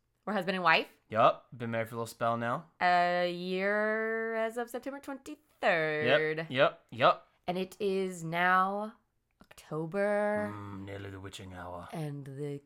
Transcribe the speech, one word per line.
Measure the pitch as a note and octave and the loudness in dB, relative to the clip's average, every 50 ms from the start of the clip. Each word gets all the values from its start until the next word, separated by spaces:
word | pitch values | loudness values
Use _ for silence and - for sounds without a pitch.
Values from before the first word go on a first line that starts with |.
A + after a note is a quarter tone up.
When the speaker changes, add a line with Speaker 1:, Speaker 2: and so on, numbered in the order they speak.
| _ _ _ _ - | _ _ _ _ -8
Speaker 1:
We're | - G#3+ | -4 -4
husband | G3+ F3 F3+ F#3 | -2 -2 -2 -2
and | F#3 F3+ | 2 4
wife. | E3 D#3+ F#3+ C#4+ - - _ _ - | 6 6 6 4 0 -10 _ _ -2
Speaker 2:
Yup. | G#2+ G#2+ B2 D#3 - - - - - | 4 6 6 6 6 4 -6 -16 -12
Been | A#2 B2 A2+ | -8 -6 -4
married | A#2 A2+ A2+ A2 | -2 -2 -4 -4
for | A#2+ | -4
a | A#2 | -8
little | A#2 | -8
spell | A2+ - - A#2+ A#2 A#2 | -8 -4 -2 0 0 0
now. | A#2 A#2 A#2 B2+ D#3 D#3+ _ _ - | 0 0 -2 -4 -4 -6 _ _ 0
Speaker 1:
A | F#3 F3+ F3+ F3 F3 F3 F3 F3 F3+ F3 | 2 4 4 4 4 4 2 2 0 0
year | F3 F3 F3+ F#3 F#3 F#3 F#3+ G3+ G#3 G#3+ G#3+ G#3+ G#3+ A3 A3 A3 A3+ A3+ A3+ A3+ A3+ | -2 -4 -6 -4 -2 -2 0 0 0 0 0 0 0 0 -2 -2 -2 -4 -4 -4 -2
as | A3 A3 A3+ A3 | -2 -2 -2 -4
of | A#3+ A#3+ A#3 | -6 -8 -6
September | - B3 B3 C#4+ C4+ C#4 | -8 -8 -8 -8 -10 -10
twenty-third. | C#4 D4 C#4 C4 - - D4+ - _ _ _ - - A3+ F3+ E3 D#3 D#3 D3+ D3+ D3+ B2 C#3 D#3 D#3 D#3 D#3 | -10 -10 -12 -12 -12 -14 -16 -16 _ _ _ -2 2 2 2 4 2 0 0 2 2 4 4 4 2 2 -2
Speaker 2:
Yep. | D#3 E3 D#3+ | -4 -4 -2
Yep. | C3 B2+ D3 E3+ - - _ - | 4 4 4 4 4 -2 _ -10
Yep. | - A#2 C3 D#3+ - - - _ _ _ - | -2 4 4 4 4 4 -2 _ _ _ -6
Speaker 1:
And | - F3 | -4 -2
it | F#3 F#3+ F#3 - - | -2 -4 -6 -6 -4
is | G#3+ G3 F#3+ F#3+ F#3+ F#3 F#3 F3 E3 | -2 0 0 0 -2 -4 -6 -6 -8
now | D#3+ E3 E3+ F3+ F3+ F#3 F#3 F#3 F#3+ G3+ G3+ G#3+ G#3+ - _ _ _ _ _ _ _ _ _ - _ - | -4 0 2 4 6 6 6 4 2 0 -4 -6 -8 -10 _ _ _ _ _ _ _ _ _ -20 _ -20
October. | - - - D#3 D#3 E3 E3 E3 G3+ G3+ G#3 G#3 G#3 G#3 G#3 G#3 G#3 G#3 G#3 G#3 | -20 -12 -8 -6 -6 -4 -2 -2 0 2 2 2 2 2 0 0 0 -2 -4 -6
Speaker 2:
Mm, | G#3 G#3 - - G3 G3 | -8 -10 -10 -10 -10 -10
nearly | G2 G2+ G2+ G2+ G2 | -10 -10 -8 -8 -10
the | G2 F#2+ | -10 -10
witching | F#2+ G2 - - F#2+ F2+ F2+ | -12 -12 -12 -14 -14 -14 -12
hour. | F#2 F2+ F2+ F2+ F2 F2 - | -12 -12 -10 -10 -10 -12 -10
Speaker 1:
And | - E3 D#3 D3 C#3+ C#3+ C3+ | -8 -6 -6 -6 -6 -8 -10
the, | C#3+ C3+ C3+ D3 C#3+ C#3+ C#3+ - | -12 -10 -8 -8 -6 -8 -8 -12